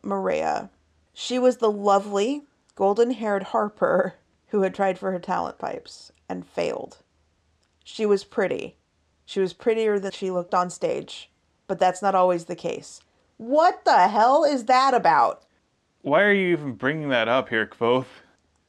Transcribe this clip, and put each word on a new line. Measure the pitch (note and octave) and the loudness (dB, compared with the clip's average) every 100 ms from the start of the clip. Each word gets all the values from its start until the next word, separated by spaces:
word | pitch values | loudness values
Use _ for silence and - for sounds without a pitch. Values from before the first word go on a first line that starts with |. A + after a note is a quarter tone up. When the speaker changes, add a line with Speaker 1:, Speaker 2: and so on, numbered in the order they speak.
Speaker 1:
Maria. | G3+ G3 F#3+ - - - G3 _ _ _ _ | -8 -6 -2 -2 -2 -4 -8 _ _ _ _
She | - - B3 | -14 -6 0
was | B3+ B3 | 2 2
the | A3+ | 0
lovely, | G#3 G3+ G3 G3+ G3+ G#3+ D4 - _ _ - | 0 2 2 0 -2 -2 -4 -10 _ _ -2
golden-haired | G3 G3+ A#3 A#3+ A3 G3+ | 0 2 0 0 -2 -4
Harper | F#3+ A3+ G#3 - F3 F3 F#3 - _ _ _ | -2 -4 -4 -2 0 0 0 -6 _ _ _
who | G#3+ | -2
had | F#3+ F#3+ | -2 -2
tried | G3 F#3 | -4 -2
for | F#3+ | -6
her | F#3 | -6
talent | E3+ F3 E3+ - | -4 -6 -6 -8
pipes | - - - - - _ - | -10 -10 -16 -20 -20 _ -14
and | F#3 F3 | -12 -12
failed. | - E3 - - - _ _ _ _ _ _ _ _ | -6 -6 -6 -12 -18 _ _ _ _ _ _ _ _
She | - - G#3+ | -18 -4 0
was | G3+ | 0
pretty. | - - F#3+ - - - _ _ _ _ - | -2 -4 -4 -4 -8 -14 _ _ _ _ -10
She | - | -4
was | F#3 | -4
prettier | - - A3+ A3 G#3 | -4 -2 0 0 -2
than | F#3+ | -4
she | - F#3+ | -8 -6
looked | F#3 F3 | -6 -2
on | F#3 F3+ | -2 -2
stage, | E3+ F3 C3+ - - - _ _ _ - | -4 -6 -6 -8 -16 -20 _ _ _ -8
but | F#3+ | 0
that's | F#3 F3+ | 0 0
not | G#3 | 0
always | F#3+ F#3 F3 E3+ | 2 2 0 -4
the | F3+ | -10
case. | E3+ - - - _ _ _ - | -8 -8 -12 -20 _ _ _ -16
What | A3+ D4 E4+ G#4+ | -2 2 2 2
the | - B3 F#3 | 2 4 4
hell | G#3+ A3+ C#4+ | 4 4 4
is | D4+ C#4+ A3 | 2 0 2
that | B3+ C4+ | 4 4
about? | B3 E3+ D3+ A2+ - _ _ _ _ _ _ | 2 4 4 2 0 _ _ _ _ _ _
Speaker 2:
Why | - D3+ | 0 2
are | G3+ | 4
you | G3+ F#3 | 4 2
even | E3 D3 | 0 -4
bringing | A#2 C3 D#3 D3 | -4 -2 -2 0
that | B2+ A2+ | 2 4
up | B2+ A#2+ | 2 2
here, | A2+ G#2+ | 0 -2
Kvothe? | - A#2 B2+ C3 - _ _ _ _ | 0 2 2 -2 -14 _ _ _ _